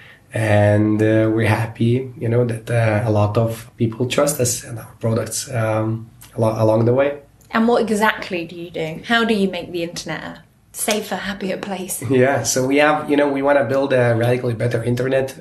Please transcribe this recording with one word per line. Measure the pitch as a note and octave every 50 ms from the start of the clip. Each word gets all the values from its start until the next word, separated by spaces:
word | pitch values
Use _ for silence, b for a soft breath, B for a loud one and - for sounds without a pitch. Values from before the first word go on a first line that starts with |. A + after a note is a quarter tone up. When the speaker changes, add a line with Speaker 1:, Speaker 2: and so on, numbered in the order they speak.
| B B B B B _ -
Speaker 1:
And, | A2+ A2 A2 G#2 G#2 G#2 G#2 G#2 G#2+ G#2+ G#2+ G#2+ G#2+ A2
uh, | G#2+ A2 A2 A2 A2
we're | A2 A2+ A2
happy, | G2+ A2 A2+ A2+ - - - A#2 A#2 A#2+ B2+ B2+ - - -
you | A#2+ A2+
know, | A#2 B2 B2
that, | A2+ A2+ A2+ - -
uh, | A#2+ A#2 A2+ A2 G#2+ G#2 A#2
a | A2+
lot | G#2+ G#2 G#2 G#2 G#2
of | A#2 A2+ A2+ A2+ - - - -
people | - A#2 A2+ A2 - B2+ B2
trust | - - D3 C#3+ - -
us | B2 A#2+ - - -
and | - A#2+ A2
our | - - - -
products, | - A2+ A2 G#2+ - - - - - - B2+
um, | A2+ A2 A2 G#2+ A2 A2 A2+ A2+ A2+ - - - - - - - -
al-, | A2+ A2 G#2+ A2+ A2+
along | A2 A2 A2+ A2+
the | A#2+ B2
way. | C3+ C#3 C#3+ C#3+ - - - _ _ _ - -
Speaker 2:
And | A3+ A3+
what | A#3 A#3+ A#3+ A3+
exactly | G#3+ A3 G3+ A3 A3 - - - - G3 E3+ E3
do | E3 F3
you | E3+ E3+ E3+
do? | E3 E3+ D#3+ D#3 D#3+ D#3+ -
How | - A#3 A#3 A3+
do | A3 A3+
you | G3+ G3 F#3
make | F3+ F3 E3+ E3+ F3
the | F3 E3+
internet | E3+ E3+ - - E3+ D#3 - -
a | - - - - _ _ _ _ _
safer, | - - - - G#3+ G#3 G3+ - G3+
happier | F#3 F#3 G3 G3 G3 G3+ F#3 F#3
place? | F#3 - G3+ F#3+ F3+ F#3+ G3 - - - A2+
Speaker 1:
Yeah, | C3+ B2+ B2+ C3+ C#3+ B2+ A#2
so | - - C3 B2+
we | C3 C#3
have, | C#3+ D3 D3+ D3+ D3+ - -
you | D3
know, | C#3+ D3 C#3+
we | C3+ C#3 C#3
wanna | C#3+ C#3+ C#3 C3
build | A#2+ C3+ C3+ C#3 C#3 -
a | B2+ A#2+ A#2+ A#2
radically | A2 A#2 B2 B2+ B2 B2+ B2 A#2
better | G#2+ A#2+ A#2+ A#2+ A#2 A#2+
internet | B2 A#2+ B2 B2 C3 C3+ C3+ C3 - - -